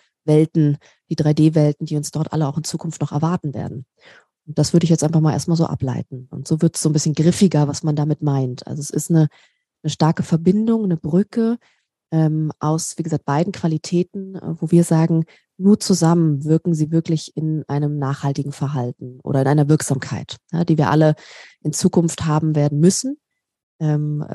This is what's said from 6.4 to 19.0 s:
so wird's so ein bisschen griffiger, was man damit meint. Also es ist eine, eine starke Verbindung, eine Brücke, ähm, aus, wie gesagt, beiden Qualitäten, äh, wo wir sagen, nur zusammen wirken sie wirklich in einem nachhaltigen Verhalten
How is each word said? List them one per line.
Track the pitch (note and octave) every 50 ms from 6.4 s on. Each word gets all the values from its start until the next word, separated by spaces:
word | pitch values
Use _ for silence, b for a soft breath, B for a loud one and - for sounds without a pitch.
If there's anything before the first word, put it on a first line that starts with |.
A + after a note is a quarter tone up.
| C3+
so | - D#3+ D#3
wird's | E3+ D#3+ - -
so | - D#3+
ein | D3
bisschen | D3+ - D#3 D3
griffiger, | - D#3 F3 - - G3+ E3+ - D3 D3
was | C#3+ C#3+ - -
man | D#3 D3+
damit | D3+ D3 D#3 C#3+ -
meint. | D3+ D3 C#3 C3+ C3 B2+ B2 - -
Also | - C#3 D3+
es | C#3+ -
ist | - D#3 - -
eine, | E3+ D#3+ D#3 D3 b b b b b b b _ _ _ -
eine | D#3
starke | - - D#3 D#3 E3 - -
Verbindung, | - E3+ D#3+ E3+ F#3 F#3 G#3+ A3 A3+ A3+ A3+ G#3+
eine | F#3 E3+
Brücke, | D#3+ - D3+ E3 F#3 G#3 _ - A#3 A3+ A3+ A#3+ - _ _ _ _ _ _ _ _ _ -
ähm, | D#3+ D#3+ D#3+ D#3 D#3 D#3 D#3 D3+ - -
aus, | D3 D3+ D#3 E3 - - -
wie | - D#3+
gesagt, | D#3+ D#3+ - -
beiden | - C#3 D3+ F3 G3+ -
Qualitäten, | - - E3 D#3 D3+ - - F3+ F3 F3+ _ - G3 F#3+ F#3+ F#3+
äh, | - - - E3 -
wo | E3+ D#3+
wir | F3 E3+ E3+
sagen, | - E3+ D#3+ D#3+ E3 E3 D#3+ E3 b b b b b _
nur | - F#3 G3 G#3+ G#3+
zusammen | - - F#3+ E3 E3 E3 E3+ F3 E3 D#3 D3 C3+ D#3
wirken | D3+ D#3+ D#3+ - F3+ E3
sie | D3+ D3+ D3+
wirklich | E3 E3 D#3+ - E3 D3+ - - -
in | D3+ D#3 D#3 D#3 D3+ -
einem | - C#3+ D3 D3 D3 D3 D3
nachhaltigen | C#3 C3+ C#3 - - C#3 C#3 D3 C3+ C#3+
Verhalten | C#3 - C#3 C3+ D3 B2+ A#2+ B2 - -